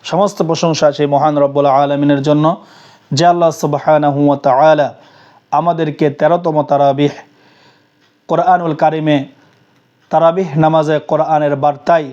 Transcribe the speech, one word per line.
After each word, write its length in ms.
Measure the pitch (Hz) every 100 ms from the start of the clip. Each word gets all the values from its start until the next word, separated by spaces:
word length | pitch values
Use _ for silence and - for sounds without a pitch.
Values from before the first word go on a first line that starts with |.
| -
সমস্ত 280 | 170 202 196 165
প্রশংসা 380 | 165 170 151 151
সেই 160 | 139 143
মহান 200 | 143 156 147
রব্বুল 240 | 143 143 143 135
আলামিনের 420 | 143 143 143 143
জন্য, 240 | 143 151 156 180 - - - _ _
যে 140 | 151 170
আল্লাহ 240 | 175 165 151
সুবহানাহু 580 | 151 143 156 151 147 143 147
ওয়া 100 | 139 139
তাআলা 420 | 131 156 151 131 - - - - _ _
আমাদেরকে 540 | 147 170 165 156 147 151
তেরোতম 460 | 139 151 175 175 151
তারাবিহ, 500 | 147 143 139 135 147 - - _ _ _ _ _ _ _ _ _ -
কোরআনুল 460 | 165 175 180 170 151
কারিমে 340 | 156 160 156 143 135 _ _ _ _ _ _ _ _
তারাবিহ 380 | 156 165 175 180 147
নামাজে 320 | 156 160 151 151 -
কোরআনের 440 | 151 151 156 147 139
বার্তায় 520 | 147 135 - 170 143